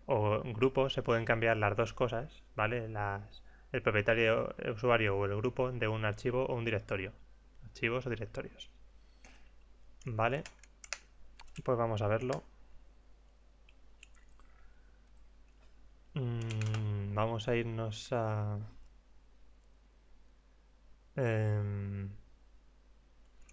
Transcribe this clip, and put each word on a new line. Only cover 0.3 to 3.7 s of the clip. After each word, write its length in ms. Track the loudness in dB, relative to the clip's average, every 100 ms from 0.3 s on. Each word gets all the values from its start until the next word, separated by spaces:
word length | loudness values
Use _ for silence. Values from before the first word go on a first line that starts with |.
| 2 -2
grupo, 360 | 0 2 4 2
se 140 | 0
pueden 220 | 2 2 2
cambiar 320 | 2 4 4
las 180 | 2 2
dos 160 | 0
cosas, 500 | 0 0 0 -6 -12 -10 -2
¿vale? 320 | 0 0 -4
Las, 560 | -2 -2 -2 -8 -18 -20 -20 -6